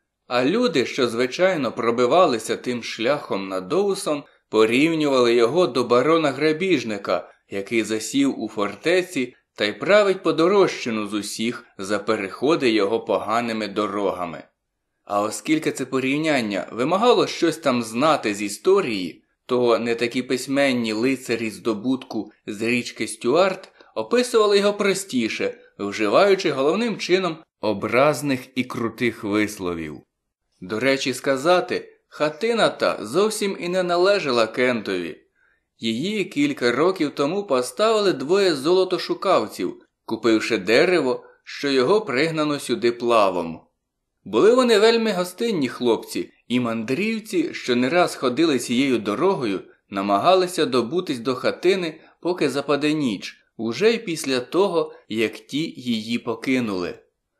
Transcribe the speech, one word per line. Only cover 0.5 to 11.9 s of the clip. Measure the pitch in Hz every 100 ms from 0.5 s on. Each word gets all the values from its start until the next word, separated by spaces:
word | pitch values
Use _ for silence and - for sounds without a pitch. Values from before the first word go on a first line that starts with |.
| 214 247 156 113
що, | - 123
звичайно, | 113 127 147 185 170 120
пробивалися | - 117 117 123 160 175 117 - 104
тим | 127 120
шляхом | - - 113 143 - 104 95
на | 95
Доусон, | 90 180 202 190 - 147 - _ -
порівнювали | 107 110 123 160 165 147 131 120
його | 120 113 160 180
до | 135
барона-грабіжника, | 113 120 147 165 147 127 156 156 190 147 113 101 - 87 - _ -
який | 98 98 117
засів | 104 110 - 139 139 -
у | 107
фортеці | - 101 98 156 180 180 139 123 - _
та | -
й | 104
править | 104 139 208 202 190
подорожчину | 165 147 165 202 175 - 123 107 104
з |
усіх | 104 101 - 117 120 - -
за | 95